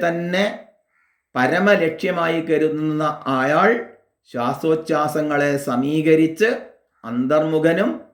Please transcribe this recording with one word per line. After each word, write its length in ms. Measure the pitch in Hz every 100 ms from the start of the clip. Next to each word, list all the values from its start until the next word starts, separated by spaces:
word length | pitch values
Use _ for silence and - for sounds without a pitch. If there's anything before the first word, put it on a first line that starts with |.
തന്നെ 400 | 170 170 175 180 208 - - _ _ _ _ _ _ 131
പരമലക്ഷ്യമായി 1000 | 131 165 196 190 165 160 180 175 165 165 156
കരുതുന്ന 540 | 156 156 156 156 151 151 147 127 131
അയാൾ 320 | 131 156 202 240 - - _ _ _
ശ്വാസോച്ഛ്വാസങ്ങളെ 1200 | 123 120 143 160 156 160 151 151 156 151 147 143 143 139
സമീകരിച്ച് 840 | 123 139 156 156 156 160 160 220 247 - - _ _ 113
അന്തർമുഖനും 800 | 120 131 151 156 156 156 170 226 - -